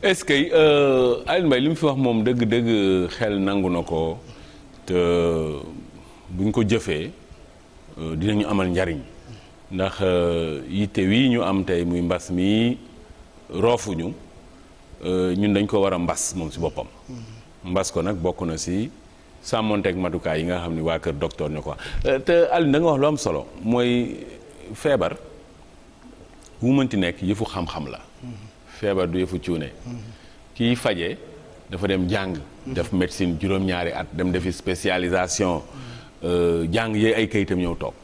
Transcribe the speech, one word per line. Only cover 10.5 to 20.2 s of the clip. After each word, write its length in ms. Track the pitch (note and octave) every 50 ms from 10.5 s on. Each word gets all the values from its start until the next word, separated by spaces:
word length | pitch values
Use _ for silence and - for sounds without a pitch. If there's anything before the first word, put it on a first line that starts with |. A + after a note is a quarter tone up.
| D#2 C#2+ B1+ B1+
yitte 300 | D#2 G2 G#2 G2+ - -
wii 300 | G2 F#2 G2+ A#2 C3+ C3
ñu 120 | B2 A#2+ F#2
am 220 | F2+ G2 G2 F#2
tey 180 | F#2 F#2+ E2+ F2
muy 180 | F2 F2 F2
mbas 280 | F2 F2 F2+ F2 - -
mi 460 | F2+ F2+ F2+ G2 G#2 A2 A#2 A#2+ B2+ B2 - - - - - - - - - - - - - - -
roofuñu, 600 | F2 G2+ A#2 A#2+ A#2 - G#2+ F#2 D#2+ E2 F2+ - - - - - - - - - - - - - - - - - - -
euh, 320 | F2 F#2 F#2 F#2 F#2 F2+
ñun 180 | F#2+ G2+ G#2 G2+
dañ 140 | G2 G#2 G2+
ko 140 | - G#2
war 120 | G2 G2 F#2
a 40 | F2
mbas 340 | F2 E2 E2 - - - -
moom 160 | F#2 E2+ D#2
si 100 | C#2 C#2
boppam. 280 | E2 D#2+ - - A#1 G1+ - - - - B2+ A#2+ A2+ A2 A2 A2+ - - - - -
Mbas 260 | F2+ F2+ G2 F#2+ -
ko 100 | - F2
nag 140 | E2 F#2 G#2+
bokk 260 | F2+ E2 F2+ F2 - F#2+ E2
na 80 | D#2+ D#2+
si 320 | - - F2 G2 A2 D3 - - - - - - - - - - -
sàmmonteeg 540 | - - A2+ A2 G#2+ G#2+ G#2 G2 G2 F2+ F#2
matukaay 420 | F#2 F2 D#2+ F2